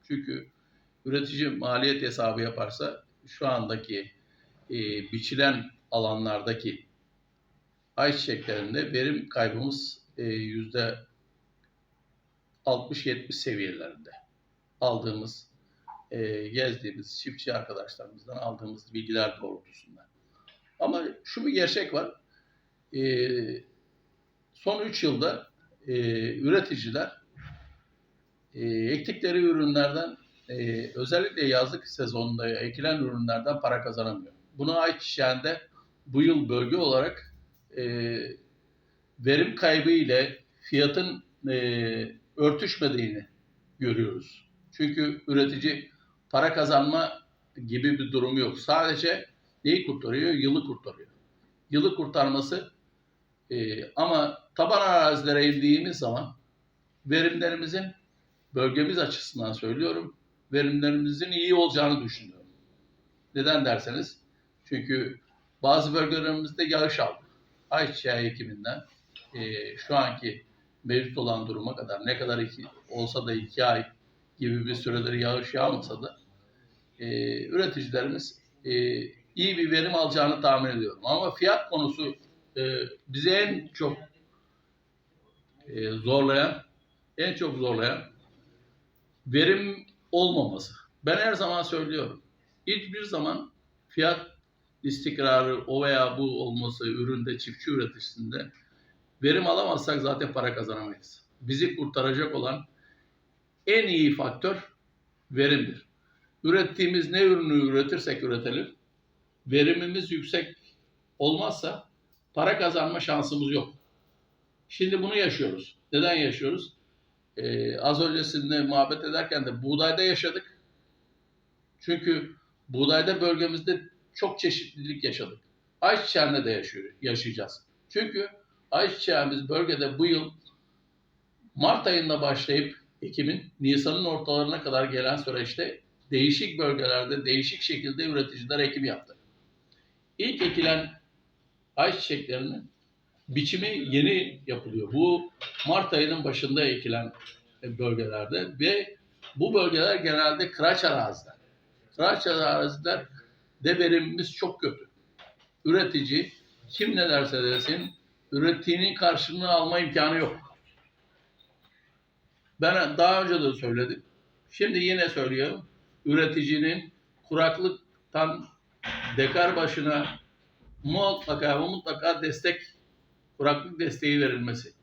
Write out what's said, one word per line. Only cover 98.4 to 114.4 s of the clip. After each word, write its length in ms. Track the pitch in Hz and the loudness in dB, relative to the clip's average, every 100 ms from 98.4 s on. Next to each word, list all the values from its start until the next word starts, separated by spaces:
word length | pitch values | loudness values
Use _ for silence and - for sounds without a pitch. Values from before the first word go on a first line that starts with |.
| - _ _ _ _ _ _ _ | -10 _ _ _ _ _ _ _
verim 240 | 139 175 175 | 2 4 4
alamazsak 540 | 175 196 156 - 143 | 2 2 -2 0 0
zaten 320 | 139 139 143 | 0 -2 -4
para 220 | 131 123 113 | -2 -2 -4
kazanamayız. 720 | 110 107 107 101 - - _ _ | -6 -8 -10 -12 -20 -20 _ _
Bizi 340 | 123 135 175 170 | -6 0 0 0
kurtaracak 600 | 147 139 131 131 151 139 | -4 0 0 0 -2 -2
olan 300 | 123 135 - _ _ _ _ _ _ _ _ _ - | -4 -6 -10 _ _ _ _ _ _ _ _ _ 2
en 200 | 220 208 | 4 4
iyi 280 | 170 147 143 | 4 4 4
faktör 580 | - 113 185 190 - _ _ _ _ _ _ | -2 -2 -2 -2 -8 _ _ _ _ _ _
verimdir. 540 | 131 143 139 - - - _ _ _ _ _ | 2 4 4 0 -6 -16 _ _ _ _ _
Ürettiğimiz 640 | 160 190 180 - 180 180 151 | 4 4 4 2 2 2 0
ne 120 | 185 | 6
ürünü 460 | 190 180 160 147 139 | 6 6 6 4 6
üretirsek 540 | 135 139 - - 127 | 4 2 -2 -2 -4
üretelim, 520 | 127 120 117 139 - - _ _ _ _ _ _ 135 | -2 -2 -2 -4 -6 -12 _ _ _ _ _ _ 0
verimimiz 640 | 139 147 175 175 185 - | 4 4 4 0 -4 -4
yüksek 440 | 160 - 175 165 - _ _ _ _ _ _ | -6 -2 -4 -4 -14 _ _ _ _ _ _
olmazsa 720 | 143 165 208 - 165 - - _ _ _ _ | 0 2 -2 -4 -8 -8 -16 _ _ _ _
para 240 | - 175 196 | 0 2 4
kazanma 420 | 175 160 156 170 | 2 2 0 -2
şansımız 520 | - 147 147 147 139 | -2 0 0 -2 0
yok. 220 | 143 - - _ _ _ _ _ _ | 0 -2 -14 _ _ _ _ _ _